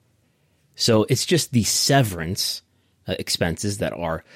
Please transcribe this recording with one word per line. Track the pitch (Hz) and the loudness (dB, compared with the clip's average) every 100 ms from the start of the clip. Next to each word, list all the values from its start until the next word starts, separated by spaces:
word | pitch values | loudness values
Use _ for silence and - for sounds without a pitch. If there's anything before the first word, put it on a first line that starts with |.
| _ _ _ _ _ _ _ | _ _ _ _ _ _ _
So | - - 107 104 | -4 2 4 4
it's | 127 - | 0 2
just | 165 - | 0 2
the | 120 | 0
severance, | 98 - - 143 107 87 80 98 - - _ _ _ _ - | 2 0 4 4 2 -2 -6 -4 -4 -6 _ _ _ _ -8
uh, | - | -6
expenses | - - 90 82 104 101 | -4 -2 -2 -2 -4 -4
that | 87 | -4
are | - 82 80 - | -4 -4 -4 -8